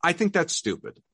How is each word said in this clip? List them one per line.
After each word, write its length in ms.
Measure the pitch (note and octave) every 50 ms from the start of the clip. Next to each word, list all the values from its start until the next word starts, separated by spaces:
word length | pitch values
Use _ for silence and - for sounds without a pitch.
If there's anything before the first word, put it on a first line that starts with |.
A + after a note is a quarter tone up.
I 100 | - E3+
think 220 | E3+ E3+ A3 G3+ G3
that's 200 | F#3 D#3+ - -
stupid. 460 | - - G#2+ F2 - - - - _ _ _